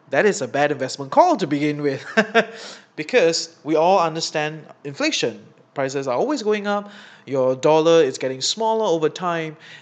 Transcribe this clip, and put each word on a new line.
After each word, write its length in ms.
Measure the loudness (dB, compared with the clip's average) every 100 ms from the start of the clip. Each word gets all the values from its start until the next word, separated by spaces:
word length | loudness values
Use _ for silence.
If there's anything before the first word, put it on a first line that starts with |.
| -4
that 160 | 2 2
is 160 | 0
a 60 | -2
bad 240 | 0 0
investment 400 | 0 -6 -8 -2
call 240 | 4 4 4
to 100 | 0
begin 340 | -2 -2 -2
with. 240 | -2 -4 -2 0
<laughs> 400 | 2 2 0 -6 -18 -20 _ -12
Because 600 | 0 4 4 2 -6 -10
we 140 | -2 2
all 240 | 4 4
understand 640 | 2 -2 -6 -4 -4 -6 -16 -16
inflation. 640 | -12 -4 -4 -2 -4 -6 -18 _ _
Prices 340 | -6 -4 -4 -2
are 80 | -2
always 260 | -2 -2
going 240 | -2 -2 -2
up, 240 | -4 -6 -18 -20 -20
your 300 | -6 -2 0
dollar 480 | 2 2 4 6 6
is 160 | 4 0
getting 220 | -6 -4
smaller 460 | -6 -2 -2 0 0
over 220 | 0 0
time, 480 | -2 -6 -4 -6 -12 -20 -20